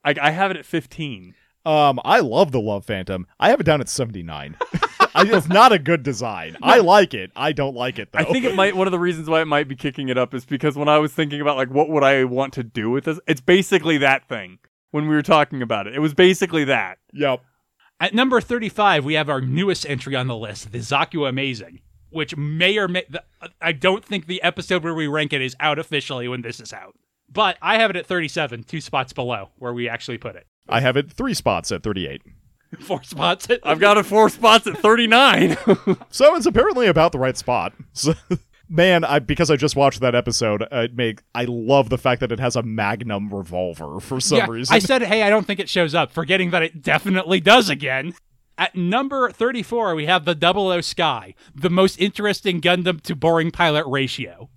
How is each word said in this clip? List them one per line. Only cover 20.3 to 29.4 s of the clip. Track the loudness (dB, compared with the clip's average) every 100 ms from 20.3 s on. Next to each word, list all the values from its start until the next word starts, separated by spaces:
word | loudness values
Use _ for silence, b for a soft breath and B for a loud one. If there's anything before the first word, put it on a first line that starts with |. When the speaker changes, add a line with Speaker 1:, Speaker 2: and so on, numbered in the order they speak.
| -8
Speaker 3:
list, | -10 -12 -12
the | -12
Zaku | -2 -2 -2 -2 -4
Amazing, | -2 -6 -8 -14 -20 _ _ _
which | -8 -8 -6
may | -6 0 2 2
or | -2
may, | -4 -8
the, | -16 _ _ -20 _
I | -6
don't | 0 0 0
think | -4 -8 -6
the | -4
episode | -4 -4 -4 -4
where | -2
we | -6 -4
rank | -2 -2
it | -4
is | -6 -2
out | -2 -2
officially | -4 -6 -6 -8 -6
when | -8
this | -10 -14
is | -16
out. | -18 -20 _ _ _ _
But | -2 -2 0
I | 0 2
have | 2
it | -2
at | -4
thirty-seven, | -4 -4 -4 -6 -8
two | -12 -12
spots | -6 -6 -4
below | -6 -6 -6